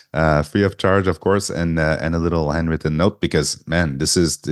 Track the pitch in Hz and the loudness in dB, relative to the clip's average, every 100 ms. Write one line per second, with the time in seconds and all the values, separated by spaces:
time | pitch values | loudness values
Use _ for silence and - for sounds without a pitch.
0 | _ 73 80 76 76 101 98 - 98 98 | _ 0 2 2 0 0 0 0 2 2
1 | 92 87 - 101 98 - 85 80 78 78 | 2 -2 0 0 -2 -4 -2 0 0 0
2 | 80 85 85 85 76 78 80 80 80 78 | -2 -2 0 0 0 0 -2 -2 -2 0
3 | 95 - 82 85 73 - - 82 82 67 | 0 0 -2 -2 -2 -6 -4 -2 -2 -2
4 | 78 - 82 - - | -2 0 0 -2 -2